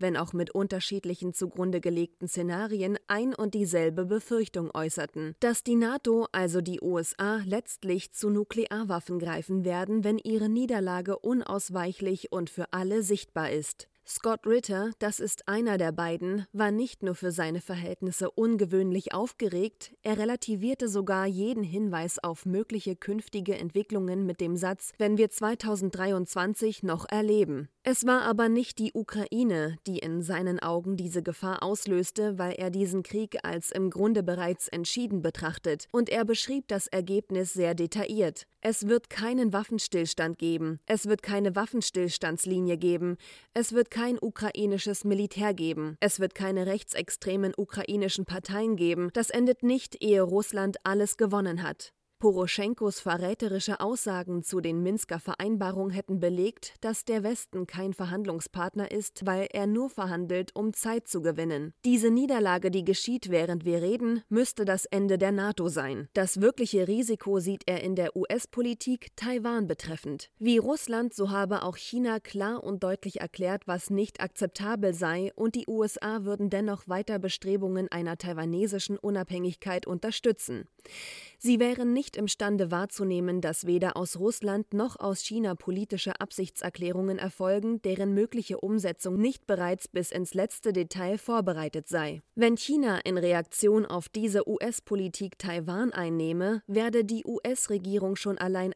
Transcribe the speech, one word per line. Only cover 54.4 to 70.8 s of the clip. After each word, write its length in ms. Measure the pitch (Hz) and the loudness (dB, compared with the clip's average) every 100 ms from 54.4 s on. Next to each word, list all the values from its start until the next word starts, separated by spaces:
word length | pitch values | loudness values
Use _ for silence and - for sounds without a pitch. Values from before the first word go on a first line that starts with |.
zu 180 | - 185 | -2 -2
den 220 | 165 165 | 0 2
Minsker 380 | 180 214 - 165 | 2 0 -2 -6
Vereinbarungen 720 | - - 196 220 190 190 196 | -6 -4 0 0 0 -2 -2
hätten 260 | 190 - 190 | -2 -2 2
belegt, 560 | 175 180 196 - - - | 2 4 0 -2 -14 -6
dass 240 | 226 220 | -4 -2
der 180 | - 220 | 0 0
Westen 460 | 208 233 - 185 180 | 0 -2 -4 -6 -6
kein 260 | 170 190 | -4 -4
Verhandlungspartner 960 | 185 180 214 202 165 - 185 180 208 202 | -2 -4 -2 -2 -4 -4 -4 -4 -2 -4
ist, 340 | 208 202 - | -2 -4 -4
weil 220 | 190 190 196 | -2 0 0
er 160 | 208 202 | 0 2
nur 200 | 220 262 | 2 0
verhandelt, 600 | - 185 175 175 180 180 190 | -2 -2 -2 0 -2 -2 -2
um 160 | 214 | -2
Zeit 340 | - 226 226 - | -2 -2 -2 -2
zu 160 | 175 | -2
gewinnen. 520 | 160 156 165 143 156 - | 0 0 0 -2 -4 -2
Diese 260 | 247 247 226 | 4 6 6
Niederlage, 600 | 240 269 247 196 180 185 | 6 4 4 4 4 2
die 120 | 185 | 2
geschieht, 460 | 175 190 - 247 185 | 2 2 2 -2 2
während 340 | 170 170 170 | 2 2 0
wir 180 | 170 170 | 0 2
reden, 420 | 180 233 233 233 - | 2 2 2 0 2
müsste 360 | 220 254 - | 2 2 2
das 200 | 196 190 | 2 2
Ende 320 | - 196 196 185 | 2 2 4 4
der 140 | 190 | 4
nato 380 | 202 202 196 170 | 2 0 0 0
sein. 400 | 151 135 117 139 | 0 -2 -4 -2
Das 280 | 202 190 190 | 0 2 6
wirkliche 480 | 220 - 233 196 180 | 4 4 2 2 2
Risiko 500 | 220 233 214 196 196 | 2 0 0 0 0
sieht 240 | 175 196 - | 2 -2 -2
er 180 | 180 | -2
in 100 | 185 | 0
der 220 | 185 170 185 | 0 0 0
U-S-Politik 1000 | - 240 - 240 240 233 - 247 - | 0 -2 -4 -4 -4 -2 -2 -4 -4
Taiwan 540 | - 226 247 233 233 185 | -8 -4 -2 0 0 0
betreffend. 640 | 151 165 160 143 143 - - | -2 -6 -8 -8 -10 -12 -2
Wie 180 | 220 233 | 4 6
Russland, 560 | 226 302 | 6 0